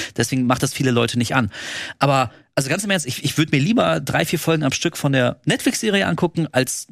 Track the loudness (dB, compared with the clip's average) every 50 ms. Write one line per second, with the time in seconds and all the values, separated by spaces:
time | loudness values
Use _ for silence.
0 | -8 -6 -2 -2 -2 0 0 0 2 2 2 2 0 -2 -2 0 0 2 4 2
1 | 2 2 0 0 -2 0 0 0 0 -2 -4 -8 -12 -10 -10 -10 -10 -10 -6 0
2 | 2 2 4 2 2 0 -4 -12 -20 _ -4 -2 -2 0 -2 -2 0 0 0 -2
3 | -2 -4 -6 -4 -4 -2 0 0 0 2 2 2 2 2 2 2 2 2 2 0
4 | -2 -2 0 0 0 0 -2 -2 0 0 0 2 2 0 -2 0 -2 -4 -2 -2
5 | -2 0 2 2 2 2 0 -2 -2 -2 0 0 0 0 -2 0 0 0 2 2
6 | 2 0 0 0 0 0 0 0 -2 0 0 0 0 -2 -2 -8 -8 -4